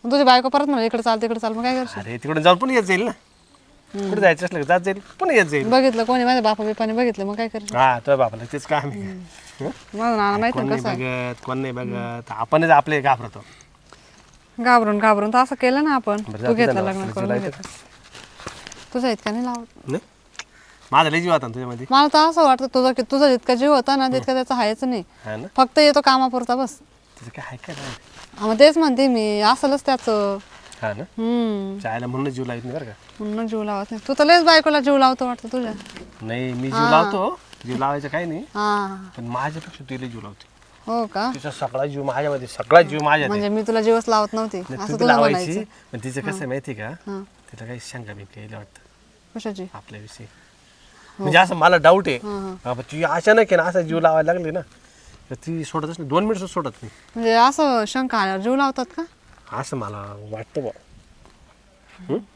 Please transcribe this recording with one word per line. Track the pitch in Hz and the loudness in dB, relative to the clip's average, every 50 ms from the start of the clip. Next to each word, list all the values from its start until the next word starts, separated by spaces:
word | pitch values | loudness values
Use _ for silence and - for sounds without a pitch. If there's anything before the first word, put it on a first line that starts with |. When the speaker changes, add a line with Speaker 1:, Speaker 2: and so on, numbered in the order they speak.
| - | -2
Speaker 1:
मग | 233 | 0
तुझी | 254 285 285 | 2 4 6
बायको | 254 247 247 247 262 | 8 6 6 4 2
परत | 262 285 294 285 | 0 2 2 2
म्हणा, | 285 247 226 | 0 0 0
"इकडे | 226 226 233 | 0 -2 -2
चाल, | 226 240 226 220 | 0 0 0 0
तिकडे | 226 226 226 220 | 0 -4 -4 -4
चाल," | 240 220 | -4 -4
मग | 220 220 | -4 -2
काय | 233 247 254 | -2 -2 -2
करशील? | 254 254 233 - - | -2 -4 -6 -8 -12
Speaker 2:
अरे, | 98 107 117 | -10 -8 -10
तिकडून | 120 - 139 160 160 | -8 -6 -2 -2 2
जाऊन | 156 175 180 180 | 4 4 4 4
पुन्हा | 240 262 254 | 2 0 2
येत | 240 | 0
जाईल | 208 180 190 180 | 2 2 0 0
ना. | 226 240 - - _ _ _ _ _ _ _ _ _ _ _ _ _ _ - | 0 -4 -6 -8 _ _ _ _ _ _ _ _ _ _ _ _ _ _ -10
Speaker 1:
हम्म. | 202 202 196 | -6 -4 -2
Speaker 2:
कुठे | 185 208 | 0 4
जायचं | 202 180 165 151 180 | 4 4 4 4 -2
असलं | 175 185 165 | -4 -2 -4
का | 143 | 2
जात | 135 175 180 | 2 2 2
जाईल, | 175 196 196 202 - - - - | 2 -2 -4 -4 -8 -18 -8 -4
पुन्हा | 370 370 294 | -2 2 4
येत | 226 190 | 4 4
जाईल. | 156 147 143 135 220 | 4 0 -2 0 4
Speaker 1:
बघितलं | 247 262 262 262 226 226 226 | 4 4 4 4 2 0 0
कोणी | 220 254 254 247 | 0 0 2 2
माझ्या | 240 254 254 | 2 2 2
बापा | 220 214 214 214 214 | 2 0 0 0 -2
बिपाने | 214 214 - 226 220 | -6 -2 -2 -2 -2
बघितलं, | 220 226 247 240 208 - 196 | 0 0 0 0 -2 -4 -6
मग | 196 208 | -6 -4
काय | 214 233 220 | -6 -6 -6
करशील? | - 190 202 202 208 | -6 -10 -10 -6 0
Speaker 2:
हा, | 120 131 131 123 120 | 2 4 4 2 0
तुझ्या | 113 - 143 | 0 0 2
बापाला | 131 127 113 110 113 117 117 | 2 2 0 -2 -8 -12 -10
तेच | - 147 - | -10 -10 -6
काम | - 156 147 139 143 | -2 -2 -2 -2 -4
आहे. | 110 101 | -10 -10
Speaker 1:
हम्म. | - - - 185 180 165 - - - - - - 202 | -10 -12 -12 -14 -16 -20 -20 -20 -20 -20 -14 -10 -10
Speaker 2:
हं? | 254 262 - - - - 202 | -10 -10 -12 -18 -14 -8 -4
Speaker 1:
माझं | 226 233 233 | -2 -2 0
नाना | 214 202 202 202 208 | 0 0 0 0 0
माहित | 220 233 254 | 0 0 -2
Speaker 2:
कोण | 262 - | -2 -2
Speaker 1:
नाही | 202 214 233 | -2 -2 -2
Speaker 2:
नाही | 247 220 - | -2 -4 -4
Speaker 1:
कसं | 120 131 | -4 -4
आहे. | 127 127 127 123 123 | -4 -4 -4 -6 -6
Speaker 2:
बघत, | 123 - - | -8 -10 -8
कोण | - 131 131 | -6 -4 -4
नाही | 135 131 | -4 -4
बघत, | 123 127 127 - - 120 120 117 117 120 117 - | -6 -6 -8 -6 -6 -6 -6 -8 -10 -12 -10 -10
आपणच | - 110 117 - - 156 160 165 | -6 -6 -2 2 4 4 6 8
आपले | 160 143 - 160 156 143 | 8 6 6 4 -2 0
घाबरतो. | 131 139 131 113 120 110 - 101 104 - - - - _ _ _ _ _ - - _ _ _ _ _ _ _ _ _ _ _ - | 2 2 0 0 -2 -14 -14 -16 -20 -20 -20 -20 -20 _ _ _ _ _ -20 -20 _ _ _ _ _ _ _ _ _ _ _ -4
Speaker 1:
घाबरून, | 233 247 247 240 226 208 208 208 | 2 4 4 4 4 2 0 2
घाबरून | 202 220 214 202 202 214 | 4 2 4 2 2 2
तर | 220 247 | 2 2
असं | 254 254 277 - | 2 2 -2 0
केलं | - 247 254 277 302 | 0 2 2 2 2
ना | 311 285 | 0 0
आपण. | 262 220 214 208 | 0 0 -2 -4
Speaker 2:
बरं, | 208 214 - | -4 -4 -8
Speaker 1:
तू | 214 208 | -10 -4
Speaker 2:
जाऊ | 220 247 233 | 0 0 2
दे | 220 240 | 2 2
Speaker 1:
घेतला | - 196 190 | 2 2 0
Speaker 2:
ना, | 185 190 | 0 -2
Speaker 1:
लग्न | 190 196 190 - | -4 -4 -6 -6
करून | - 202 190 196 | -4 -4 -2 -2
Speaker 2:
जुलै | 202 202 | -2 -2
Speaker 1:
घेतलं. | 196 180 - - | -4 -6 -8 -10
Speaker 2:
तर. | 196 - - - - - - - _ - - - - - - - - - - - - - - - - - - | -16 -16 -16 -18 -20 -20 -20 -20 _ -20 -20 -20 -20 -20 -20 -18 -18 -16 -16 -16 -18 -18 -18 -18 -20 -8 -6
Speaker 1:
तुझ्या | 254 247 254 | -2 -2 -2
इतका | 220 - - 247 | -2 -2 -4 -6
नाही | 214 233 247 | -4 -4 -4
लावत. | 247 240 240 233 - _ - - - | -4 -6 -8 -10 -14 _ -16 -8 -6
Speaker 2:
नाही? | 135 180 - _ _ _ _ _ _ - - _ _ - - _ - _ - - | -6 -6 -6 _ _ _ _ _ _ -18 -18 _ _ -20 -20 _ -20 _ -10 2
माझा | 131 143 160 156 | 4 4 4 4
लय | 147 165 | 2 0
जीव | 175 180 | 2 2
होता | 165 151 135 | 0 0 0
ना | 117 113 | -4 -8
तुझ्यामध्ये. | 127 127 123 123 117 127 - | -8 -8 -10 -10 -10 -4 2
Speaker 1:
मला | 254 277 294 | 4 4 4
तर | 294 285 302 311 330 | 6 4 4 4 4
असं | 330 339 320 | 4 4 4
वाटतं | 277 262 254 262 | 4 4 2 0
तुझा, | 262 - 262 254 262 | -2 0 2 2 2
की | 254 262 | 2 0
तुझा | 247 - 277 269 294 285 | -4 -2 2 4 4 4
जितका | 254 240 - - 254 | 4 2 2 0 0
जीव | 233 262 294 294 | 2 4 4 4
होता | 262 247 - 269 | 4 2 2 0
ना, | 269 262 262 | 0 0 0
तितका | 254 262 247 - 262 | 0 -2 -2 0 -2
त्याचा | 262 254 - 262 | -2 -2 -2 -2
आहेच | 247 233 208 220 220 - | 0 0 0 -2 -2 -4
नाही. | 254 247 208 170 _ _ - - | -4 -4 -4 -6 _ _ -16 -12
Speaker 2:
हा | 110 107 | -10 -10
ना? | 107 131 190 _ | -8 -10 -6 _
Speaker 1:
फक्त | - 262 - - 311 | 0 0 4 6 6
येतो | 302 294 285 294 | 6 6 6 6
कामापुरता | 285 285 262 262 262 262 240 254 247 240 240 | 4 4 4 4 2 0 0 -4 -2 -2 -2
बस. | 254 269 240 - - _ _ _ _ _ _ _ - | -2 -2 -4 -6 -14 _ _ _ _ _ _ _ -20
Speaker 2:
तिचं | 117 117 | -20 -18
काय | - - - - | -16 -16 -14 -14
आहे | 127 | -16
काय | 120 - - 160 143 | -16 -14 -14 -14 -12
नाही? | 143 131 117 - - - - - - - - - | -12 -12 -12 -14 -18 -20 -20 -20 -20 -20 -12 -6
Speaker 1:
हा, | 208 | -2
मग | 220 220 220 | -2 6 8
तेच | 285 302 302 330 | 8 8 8 6
म्हणते | 320 294 254 233 269 269 | 2 2 2 2 2 2
मी, | 247 226 214 214 208 208 | 2 2 0 0 0 2
असलच | 214 214 247 - - 277 269 277 - | 4 4 4 4 2 0 0 0 0
त्याचं. | - 262 240 - - 220 208 202 202 196 196 - - - - - - - - | 0 -2 0 0 0 0 0 0 -2 -2 -6 -10 -16 -20 -20 -20 -20 -14 -8
Speaker 2:
हा | - 110 | -6 -6
ना? | 101 104 | -6 -6
Speaker 1:
हम्म. | 151 - _ - 226 226 240 240 233 220 214 202 196 196 196 202 | -10 -12 _ -6 -4 -2 0 0 0 -2 -2 -4 -6 -8 -10 -8
Speaker 2:
चायला | 202 113 110 120 123 | -8 -6 -6 -6 -6
म्हणून | 123 123 131 139 147 | -6 -4 -4 -4 -4
जीव | 131 123 131 | -4 -6 -6
लावत | 123 120 117 117 | -6 -8 -8 -8
नाही | 127 127 | -10 -10
बरं | 156 147 | -10 -10
का? | 113 - - - - - - 214 | -12 -16 -20 -20 -20 -14 -12 -8
Speaker 1:
म्हणून | 208 208 220 226 | -6 -6 -6 -6
जीव | 220 220 220 | -4 -4 -6
लावत | 214 208 208 196 196 - | -4 -4 -6 -6 -6 -8
नाही. | 226 214 - - | -10 -12 -6 -6
तू | 277 - | 0 2
तर | 294 | 4
लयच | 294 339 349 330 | 6 6 6 6
बायकोला | 330 320 320 311 320 302 294 | 6 4 4 4 4 0 2
जीव | 247 277 285 277 | 2 2 4 4
लावतो | 269 262 262 254 262 | 4 4 2 0 -4
वाटतं | 247 240 233 - 226 | -6 -6 -8 -10 -8
तुझ्या. | 262 254 247 220 220 196 196 - - - - - - - | -8 -6 -6 -6 -10 -12 -16 -18 -18 -18 -20 -20 -18 -14
Speaker 2:
नाही, | 110 110 113 123 127 127 | -10 -8 -6 -6 -6 -6
मी | 123 120 127 135 | -6 -6 -6 -4
जीव | 135 | 0
Speaker 1:
हा. | 226 226 240 | 0 2 4
Speaker 2:
लावतो, | - 160 170 202 196 190 190 247 359 - - - - - - | 4 4 4 2 0 -2 -2 -2 -4 -8 -14 -20 -20 -16 -10
जीव | 120 123 123 | -8 -4 -2
लावायचं | 135 139 143 143 139 143 | -2 -2 -2 -4 -6 -6
काही | 143 160 175 | -6 -4 -4
नाही. | 170 156 170 | -4 -6 -8
Speaker 1:
हा. | 269 - - 208 208 208 208 208 202 190 190 190 190 185 - | -10 -10 -6 -4 -2 0 0 -2 -2 -6 -8 -12 -16 -18 -16
Speaker 2:
पण | - 120 | -14 -10
माझ्यापेक्षा | 117 120 123 135 151 151 160 160 - - - 139 131 | -8 -6 -4 -4 -4 -6 -8 -14 -14 -18 -20 -14 -12
तू | 135 127 | -10 -10
लय | 131 123 | -10 -10
जीव | 120 110 | -12 -12
लावते. | 104 101 98 _ - _ _ _ _ _ _ _ - | -14 -16 -18 _ -20 _ _ _ _ _ _ _ -8
Speaker 1:
हो | - 226 233 233 | -6 -4 -4 -4
का? | 202 - 196 214 254 254 | -4 -4 -4 -4 -4 -6
Speaker 2:
तिचा | 143 131 151 | -6 -10 -10
सगळा | 131 - 147 127 - 131 139 | -8 -6 -8 -6 -4 -4 -4
जीव | 147 139 139 139 | -4 -4 -6 -6
माझ्यामध्ये, | 143 123 131 147 147 143 135 127 123 | -4 -4 -2 -2 -2 -4 -4 -6 -10
सगळा | - - - - - 170 | -10 -12 -2 6 6 6
जीव | 175 147 143 151 | 6 6 0 -2
माझ्यात | 147 147 151 156 143 131 | 0 2 2 2 2 0
आहे. | 208 208 | -2 -2
Speaker 1:
म्हणजे | 208 202 208 | -2 -2 -2
मी | 214 214 | -4 -2
तुला | 220 226 226 | -2 -2 0
जीवच | 214 226 226 226 226 - | 2 2 2 2 2 0
लावत | 226 214 214 208 | 0 0 0 0
नव्हती, | - 220 220 220 208 185 | -4 -6 -6 -6 -8 -10
Speaker 2:
नाही, | 180 190 254 | -10 -10 -10
Speaker 1:
असं | 208 196 214 | -8 -6 -6
Speaker 2:
तू | 233 | -2
बी | 220 | 0
Speaker 1:
तुला | 233 240 | 4 4
Speaker 2:
लावायची, | - - 143 143 147 143 | 4 6 4 2 2 0
Speaker 1:
म्हणायचं. | - 147 165 208 214 - - - - _ | -2 -4 -6 -6 -8 -10 -14 -20 -20 _
Speaker 2:
पण | - - 107 | -14 -10 -10
तिचं | 131 127 139 | -8 -8 -6
कसं | 131 - | -6 -6
आहे | 196 190 | -6 -6
Speaker 1:
हा. | 151 | -6
Speaker 2:
माहिती | 127 127 139 131 - 123 | -6 -6 -6 -8 -10 -12
का? | 107 107 113 | -10 -10 -12
Speaker 1:
हा. | 156 175 _ 202 196 190 196 _ _ _ _ - | -12 -14 _ -12 -12 -12 -12 _ _ _ _ -20
Speaker 2:
तिला | - 113 113 | -20 -18 -14
काही | 113 123 120 - - | -14 -14 -14 -14 -16
शंका | - 123 117 107 | -16 -14 -14 -14
बिंका | 104 101 101 98 - 107 | -16 -18 -18 -20 -20 -20
यायला | 107 107 110 | -18 -16 -16
वाटतं. | 107 104 _ _ - _ _ _ _ _ _ _ _ _ _ _ 226 | -18 -18 _ _ -20 _ _ _ _ _ _ _ _ _ _ _ -12
Speaker 1:
कशाची? | - 220 202 196 185 185 - | -12 -10 -10 -10 -14 -14 -16
Speaker 2:
आपल्याविषयी. | - - - - 104 104 107 - - 117 | -20 -18 -18 -18 -18 -18 -18 -20 -20 -20
Speaker 1:
हो. | 107 _ _ _ _ _ _ _ _ _ _ _ - _ - - - - - | -20 _ _ _ _ _ _ _ _ _ _ _ -20 _ -20 -20 -20 -14 -6
Speaker 2:
म्हणजे | 196 190 151 170 | -4 4 4 4
असं | 190 180 180 | 4 4 2
मला | 165 156 175 180 | 2 4 4 4
डाऊट | 170 143 160 180 196 190 175 | 6 6 6 6 6 4 0
आहे. | 139 | -4
Speaker 1:
हा, | 120 220 208 208 196 | -4 -6 -10 -10 -8
हा. | 196 190 185 185 - | -8 -10 -10 -10 -6
Speaker 2:
हा, | 123 | -6
पण | 123 117 | -6 -6
ती | - - 147 156 165 | -8 -10 -6 -4 -2
अचानक | 147 151 170 - 214 214 226 | -2 -2 0 4 4 6 6
आहे | 220 190 185 | 6 4 4
ना, | 170 | 2
असं | 160 180 175 185 | 2 2 0 0
जीव | 170 156 165 165 | -2 0 -2 2
लावायला | 160 160 160 160 156 156 | 4 4 4 4 2 2
लागली | 175 180 170 156 | 0 0 -2 -4
ना, | 156 180 156 - - - _ - _ _ - - - - - _ | -6 -6 -8 -10 -20 -20 _ -20 _ _ -20 -20 -20 -20 -14 _
तर | 131 | -14
ती | - - 160 165 165 151 | -12 -8 -8 -6 -6 -8
सोडतच | - - 160 156 151 175 170 | -4 -6 -6 -6 -6 -8 -10
नाही, | 160 135 | -6 0
दोन | 147 170 | 0 0
मिनिट | 202 214 226 | 2 2 -2
सुद्धा | 185 185 180 | -4 -6 -6
सोडत | - 180 156 131 110 - | -6 -6 -6 -6 -8 -10
नाही. | - 107 - - - - _ | -18 -18 -18 -20 -20 -14 _
Speaker 1:
म्हणजे | 226 226 226 | -2 0 4
असं | 226 226 233 262 277 - 311 285 254 233 214 208 | 6 6 6 6 4 2 2 2 2 0 0 -2
शंका | - 262 262 254 240 220 | -4 -4 -4 -2 0 0
आल्यावर | 196 190 190 190 | 0 0 -2 -2
जीव | 196 233 254 | -2 0 0
लावतात | 269 285 277 269 - 247 247 - | 2 0 0 0 -4 -8 -8 -8
का? | - 339 - _ _ _ _ - - _ - | -10 -10 -10 _ _ _ _ -20 -20 _ -10
Speaker 2:
असं | - 113 135 - - | -10 -8 -8 -6 -8
मला | 131 113 98 104 104 101 101 101 101 104 107 | -8 -8 -8 -10 -12 -12 -14 -14 -16 -14 -12
वाटतं | 107 107 117 _ _ 151 | -12 -12 -12 _ _ -8
बुवा. | 135 110 - - _ _ - - - _ _ _ _ - _ _ - _ _ _ _ _ _ _ _ _ - - 185 180 | -8 -8 -10 -12 _ _ -20 -20 -20 _ _ _ _ -20 _ _ -20 _ _ _ _ _ _ _ _ _ -20 -20 -8 -6
हं? | 143 220 208 _ _ | -6 -6 -6 _ _